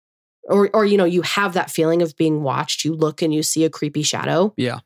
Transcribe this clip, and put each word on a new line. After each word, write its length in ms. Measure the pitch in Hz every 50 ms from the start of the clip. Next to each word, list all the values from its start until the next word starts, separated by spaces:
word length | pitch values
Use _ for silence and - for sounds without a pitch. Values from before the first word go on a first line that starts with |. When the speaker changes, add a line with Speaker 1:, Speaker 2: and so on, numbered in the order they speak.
| _ _ _ _ _ _ _ _ _
Speaker 1:
or, 260 | - 180 202 202 196 -
or, 120 | 220 214
you 120 | 208 202 202
know, 80 | 185
you 160 | 170 180 180
have 320 | 160 - - 202 202 190 170
that 180 | 185 - -
feeling 300 | - - 160 160 165 175
of 140 | 175 156 - -
being 260 | 165 156 156 151 151
watched, 400 | 135 123 135 151 - - - -
you 100 | 147 160
look 280 | 156 156 151 147 -
and 120 | 175 156 151
you 100 | 151 156
see 200 | - - 160 160
a 60 | 160
creepy 340 | 151 - 156 147 147 151 147
shadow. 500 | - - - - 139 147 160 190 214 - -
Speaker 2:
Yeah. 220 | 127 120 120 - -